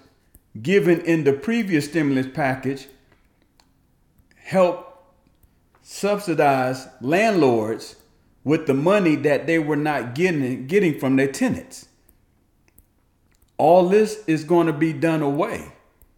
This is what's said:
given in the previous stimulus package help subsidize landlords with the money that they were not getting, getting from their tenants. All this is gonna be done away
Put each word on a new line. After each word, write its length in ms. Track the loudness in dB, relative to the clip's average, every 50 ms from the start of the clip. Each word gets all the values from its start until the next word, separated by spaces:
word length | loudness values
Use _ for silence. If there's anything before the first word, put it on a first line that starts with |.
| -20 _ _ _ _ _ _ -20 _ _ -16 -10 -2
given 380 | 0 2 2 4 4 2 2
in 240 | 2 0 0 0 2
the 80 | 2 0
previous 540 | 0 -2 -4 -2 -2 -2 0 0 -2 -2
stimulus 420 | -2 -2 -2 0 0 0 -2 -2 -4 -4
package 540 | -4 -2 -2 -2 -4 -6 -8 -8 -8 -12 -20 -20 _ _ _ _ _ _ _ _ _ _ _ _ _ _ _ _ _ _ _ _ _ _ _ _ _ _ _ _
help 680 | _ -10 -2 2 2 2 2 2 -2 -10 -18 -20 -20 _ _ _ _ _ _ _ _ _ _ _ _ _ _ _ _ _
subsidize 1040 | -20 -12 -6 -4 -2 -2 -2 -2 -4 0 2 2 2 2 2 0 -2 -4 -6 -10 -18 -16 -10
landlords 960 | -6 -2 0 0 2 2 2 4 4 4 2 2 0 -4 -6 -8 -10 -16 -20 _ _ _ _ _ _ _ _ _ -4
with 240 | -2 -2 -2 0 0
the 60 | 0
money 420 | 0 2 2 2 4 4 2 2
that 320 | 2 2 0 0 0 0 0
they 100 | 0 0
were 160 | 0 0 -2
not 400 | -2 -2 -2 -4 -4 -6 -6 -4
getting, 540 | -2 0 0 0 0 -2 -2 -4 -6 -6 0
getting 280 | 0 2 2 2 0 -2
from 160 | -2 0 2
their 100 | 2 2
tenants. 640 | 0 -2 -2 -2 -2 -2 -4 -8 -14 -20 -20 -20 _ _ _ _ _ _ _ _ _ _ _ _ _ _ _ _ _ _ _ -20 _ _ _ _ _ _ _ _ _ _ _ _ _ _ 0
All 300 | 4 6 6 6 6 6
this 340 | 4 4 2 2 -2 -8 -4 -2
is 160 | -2 -2 0
gonna 280 | 2 2 2 2 2 0
be 200 | 0 -2 -2 -2
done 300 | 0 -2 0 0 0 0
away 500 | -2 -2 -2 -4 -4 -6 -12 -14 -16 -20 _ _ _ _ _ _ _ _